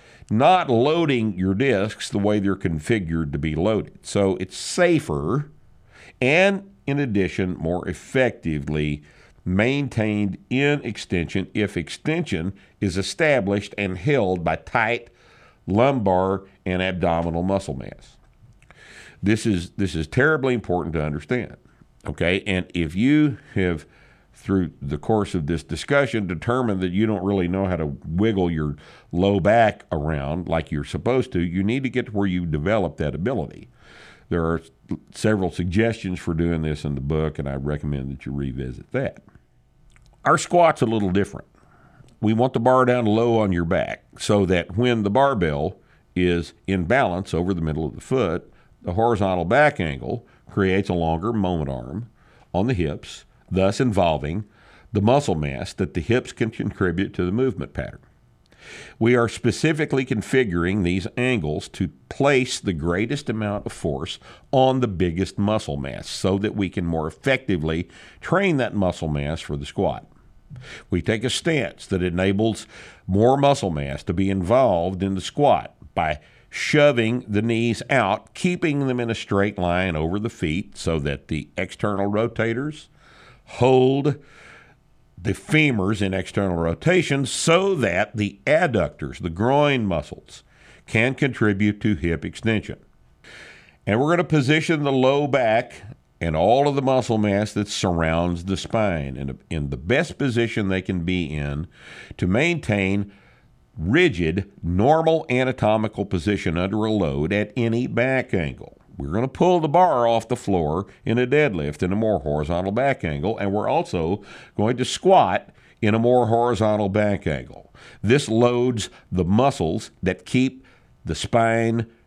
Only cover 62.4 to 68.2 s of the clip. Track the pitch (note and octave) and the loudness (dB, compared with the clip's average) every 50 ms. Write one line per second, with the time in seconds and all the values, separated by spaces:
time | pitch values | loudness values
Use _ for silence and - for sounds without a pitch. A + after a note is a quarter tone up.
62.4 | B2+ - - - - G#2 F2+ D2+ D2 E2+ E2+ F#2 G#2+ A#2 D3 C#3+ - - A2+ A2 | 2 0 -4 -6 -4 -4 -4 -2 0 0 0 0 0 -2 -4 -6 -4 -6 -4 -2
63.4 | G#2+ G#2 G2+ G2+ - - - - - E2 C#2 C2 D#2+ - - - - - - - | -2 -4 -4 -4 -6 -10 -10 -6 -4 -4 -4 -4 -6 -8 -10 -14 -16 -20 -20 -18
64.4 | _ - - C3 C3 C3 C3 C3 A#2+ A2 F#2+ E2 F#2 F2 D#2+ F2 G2 - - - | _ 0 2 4 4 4 4 2 0 -2 0 0 0 0 0 -2 -2 -2 -2 -2
65.4 | G2+ G2+ G#2+ G#2+ - - C#2+ C#2+ C2+ C2+ A#1 G1+ - - - - - F#2+ F#2+ G2+ | 0 0 0 -2 -2 -4 -6 -6 -6 -8 -10 -12 -12 -12 -8 -2 0 0 0 2
66.4 | G2 G#2 - G#2+ G2 F2 - G#2 F2 E2+ E2 D#2+ D#2 D#2 - - - C3+ C3 B2 | 0 -2 -2 -2 -4 -2 -2 -4 -4 -2 -2 -2 -4 -6 -6 -4 -2 0 0 0
67.4 | - - G2 E2 D2+ D#2+ D#2+ E2 - - - - - - - - | 0 -2 -2 0 0 -2 -2 -2 -4 -8 -12 -20 -20 -20 -20 -10